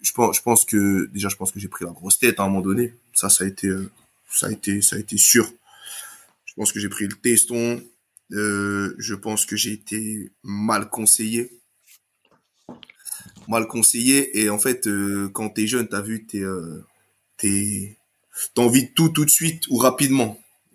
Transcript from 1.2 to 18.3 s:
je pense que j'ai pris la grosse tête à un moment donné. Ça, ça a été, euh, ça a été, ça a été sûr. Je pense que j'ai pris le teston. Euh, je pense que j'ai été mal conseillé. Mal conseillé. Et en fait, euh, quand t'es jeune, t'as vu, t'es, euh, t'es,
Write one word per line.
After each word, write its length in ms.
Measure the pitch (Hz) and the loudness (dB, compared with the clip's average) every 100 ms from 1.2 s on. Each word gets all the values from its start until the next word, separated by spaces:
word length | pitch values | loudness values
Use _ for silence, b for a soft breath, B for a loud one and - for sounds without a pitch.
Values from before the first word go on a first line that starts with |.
| 98 | -6
je 60 | - | -4
pense 160 | 95 | -6
que 80 | 98 | -8
j'ai 80 | 98 | -10
pris 160 | - | -10
la 80 | 87 | -10
grosse 280 | 85 95 - | -10 -2 2
tête 200 | 123 101 | 4 2
à 40 | |
un 40 | 98 | 0
moment 140 | 98 | 0
donné. 320 | 95 107 120 - _ | 0 0 0 -4 _
Ça, 160 | - 101 | -2 2
ça 140 | - | 2
a 40 | 95 | 2
été, 200 | - 196 | -2 -2
euh, 220 | 92 95 - _ _ _ | -2 -6 -14 _ _ _
ça 160 | - - | -2 -2
a 40 | |
été, 300 | 107 - 101 | -4 -2 0
ça 120 | - 107 | 0 0
a 20 | |
été 180 | 104 104 | -4 2
sûr. 340 | - 120 104 - B B B B B B B B - | 4 6 2 -4 B B B B B B B B -20
Je 80 | - | -4
pense 160 | 104 | -4
que 80 | 104 | -2
j'ai 100 | 101 | -6
pris 180 | - 101 | -4 -6
le 80 | 95 | -2
teston. 680 | 123 113 - 117 117 117 - _ _ _ _ | 0 2 2 -2 -2 -4 -10 _ _ _ _
Euh, 600 | 101 104 101 101 101 98 - | -2 0 0 0 0 -2 -4
je 140 | 120 101 | -8 -6
pense 300 | 113 107 - | -4 -4 -2
que 100 | 107 | -2
j'ai 160 | - | -4
été 580 | 107 - 107 110 107 95 _ | -6 -8 -8 -6 -8 -12 _
mal 460 | 98 101 107 104 107 | -10 -4 0 0 0
conseillé. 640 | - 107 - 110 117 123 - _ _ _ - _ _ _ _ _ _ - - - B B B B - - | 0 2 2 2 -2 -4 -10 _ _ _ -20 _ _ _ _ _ _ -20 -20 -20 B B B B -20 -2
Mal 200 | 113 110 | -2 -2
conseillé. 720 | 120 110 117 127 139 139 104 | 0 0 2 4 4 2 0
Et 100 | 107 | 0
en 100 | 104 | 2
fait, 280 | - - 107 | 0 0 0
euh, 420 | 101 101 101 101 | 0 0 -2 -4
quand 160 | 98 107 | -6 -6
t'es 180 | 110 107 | -2 0
jeune, 200 | 123 113 | 0 -2
t'as 140 | 101 | -4
vu, 240 | 104 113 110 | -6 -8 -8
t'es, 140 | 101 | -6
euh, 440 | 95 92 82 78 - _ _ _ _ - | -6 -6 -8 -14 -18 _ _ _ _ -6
t'es, 600 | 104 101 101 101 98 - _ _ _ | -2 -2 -2 -6 -10 -14 _ _ _